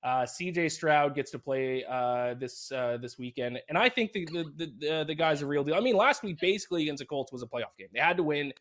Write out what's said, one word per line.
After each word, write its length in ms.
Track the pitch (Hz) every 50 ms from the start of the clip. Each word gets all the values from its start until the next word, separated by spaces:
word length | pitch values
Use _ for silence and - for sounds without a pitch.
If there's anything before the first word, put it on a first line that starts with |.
| -
Uh, 200 | 127 127 131 127
C 280 | 120 - - 180 180 170
J 160 | 175 170 156
Stroud 480 | 147 - - 156 151 147 147 143 139
gets 160 | 143 135 - -
to 80 | 131
play, 440 | _ 143 135 135 131 131 131 131 -
uh, 480 | - 127 127 123 123 123 123 123 123 123
this, 360 | 123 131 123 - - - -
uh, 280 | 139 131 127 120 120 120
this 200 | 123 120 - -
weekend, 420 | 123 123 120 - 123 123 123 - - -
and 80 | 151
I 120 | 175 226 247
think 240 | 247 - 226 214 -
the, 120 | 202 175
the, 180 | 156 165 170 165 156 143
the, 180 | 156 165 160 120 107
the, 260 | 147 147 156 160 156 147
the 60 | 160
guy's 260 | 151 165 160 156 143 147
a 40 |
real 180 | 139 147 147 139
deal. 100 | 147 156
I 60 | 180
mean, 160 | 226 262 233
last 260 | 196 220 277 285 - -
week, 160 | 202 175 -
basically, 440 | - 180 202 214 - - 180 170 156
against 180 | 151 143 135
the 60 | 127
Colts 260 | - 151 139 127 - -
was 100 | 127 123
a 40 |
playoff 300 | 113 - 123 113 101 _
game. 120 | _ 95 95 98
They 60 | 120
had 180 | 143 165 180 180
to 40 | 170
win, 300 | 151 147 143 147 139 131 -